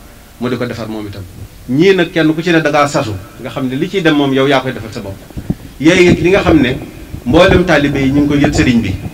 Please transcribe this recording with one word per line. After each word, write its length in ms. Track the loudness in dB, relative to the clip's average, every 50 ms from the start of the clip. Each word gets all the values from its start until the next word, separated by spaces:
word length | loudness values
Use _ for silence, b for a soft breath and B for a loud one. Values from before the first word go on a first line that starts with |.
| -20 -20 -20 -20 -20 -20 -14 -8
mu 80 | -6 -6
di 60 | -4
ko 100 | -4 -6
defar 200 | -8 -8 -10 -10 -10
moom 180 | -10 -10 -10
itam. 160 | -12 -12 -14 -16 -18 -18 -20 -20 -20 -20 -16 -8 -4
Ñii 240 | 0 2 4 4 4
nag 160 | 2 0 -2 0
kenn 200 | 0 0 0 0
ku 80 | 0 0
ci 80 | 0
ne 100 | 0 2
da 100 | 2 2
ngaa 160 | 2 2 0 0
sasu, 240 | 0 -2 -4 -4 -6 -10 -12 -16 -18 -14
nga 80 | -14 -12
xam 160 | -8 -6 -6 -4
ne 60 | -4
li 120 | -4 -4 -4
ciy 140 | -2 0 0
dem 120 | 2 2
moom 160 | 2 2 0 2
yow 120 | 2 2
yaa 140 | 2 2 0
koy 120 | 0 -2 -8
defal 200 | -8 -10 -12 -12
sa 80 | -12
bopp. 160 | -10 -12 -12 -14 -16 -18 -16 -12 -8 -8 -8 -8 -10 -16 -6 0
Yéen 320 | 2 4 4 6 6 4 4
it 80 | 4
li 100 | 2 2
nga 100 | 2 2 2
xam 180 | 4 4 4
ne 160 | 4 2 -2 -4 -8 -12 -16 -16 -18 -16 -14 -10 -2
mboolem 400 | 2 4 4 6 6 4 2 2
taalibe 320 | 2 2 2 2 0 0 0
yi 120 | 0 0 2
ñu 80 | 2 2
ngi 60 | 2
koy 100 | 2 2
yët 140 | 2 2 2
sëriñ 260 | 0 2 2 2 2 0
bi, 120 | -2 -4 -6 -8 -10